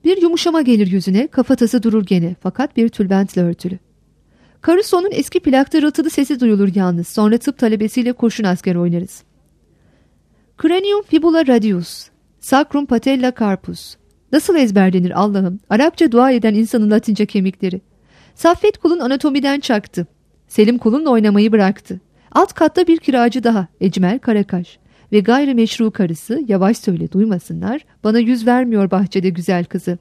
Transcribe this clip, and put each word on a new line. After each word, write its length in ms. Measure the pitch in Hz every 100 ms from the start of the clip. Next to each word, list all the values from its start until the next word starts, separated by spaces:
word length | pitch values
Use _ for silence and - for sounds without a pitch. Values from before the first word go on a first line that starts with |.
Bir 180 | 320 381
yumuşama 400 | 339 330 349 330
gelir 240 | 254 226 196
yüzüne, 400 | 190 185 190 294
kafatası 560 | - 247 262 226 247
durur 220 | 226 214 185
gene 300 | 185 165 180
fakat 360 | 185 - 277 -
bir 120 | 226
tülbentle 540 | - 190 196 196 -
örtülü. 360 | 175 170 175 185 _ _ _ _ _ _ _ _ -
Caruso'nun 440 | 349 427 359 392
eski 280 | - - 359
plakta 420 | 311 262 269 320
rıltılı 280 | 302 294 311
sesi 300 | - 277 269
duyulur 340 | 240 208 196
yalnız, 340 | 185 180 175 170
sonra 300 | - 214 233
tıp 200 | - -
talebesiyle 540 | 233 214 214 - 240
kurşun 320 | 240 233 -
asker 300 | 202 180 -
oynarız. 480 | 175 175 170 180 - _ _ _ _ _ _ _ _ _ _ _ _ _ _
Cranium 400 | 311 359 403 415
fibula 440 | 403 311 330 330 269
radius, 640 | 240 214 180 170 - - _ _ _
sacrum 460 | - 269 294 285 285
patella 460 | 233 262 269 254 247
carpus. 580 | 214 190 - 170 - - _ _ _
Nasıl 240 | 285 - 339
ezberlenir 640 | 247 196 190 185 175 -
Allah'ım, 400 | 208 196 185 190 _
Arapça 420 | 220 302 - 320
dua 180 | 233 262
eden 240 | 247 220
insanın 360 | 208 226 240 208
Latince 360 | 214 226 202 208
kemikleri. 540 | 208 190 - 190 185 _ _ _ _ _
Saffet 440 | - 330 359 427 -
Kul'un 200 | 320 349
anatomiden 640 | 247 269 302 277 269 277
çaktı. 460 | - 214 - - 170 _ _ _ _
Selim 300 | - 214 240
Kul'un 260 | 220 262
oynamayı 480 | 320 233 214 202 214
bıraktı. 480 | 220 190 196 - 185 _ _ _
Alt 200 | 285 381
katta 340 | - 311 359 339
bir 120 | 330
kiracı 460 | - 254 233 254
daha, 220 | 233 220 175 _
Ecmel 380 | 196 185 180 247
Karakaş. 600 | - 208 202 180 175 _ _ _ _
Ve 80 | 208
gayrimeşru 680 | 196 254 285 240 226 - 220
karısı, 540 | - 180 165 - 262 254
yavaş 300 | 196 190 233
söyle 340 | - 165 165
duymasınlar, 720 | 190 220 180 - 165 185 277 _ _
bana 140 | 214 226
yüz 280 | 226 247 226
vermiyor 440 | 247 247 220 190
bahçede 380 | 185 190 196 185
güzel 360 | 170 175 180
kızı. 340 | 175 185 - 175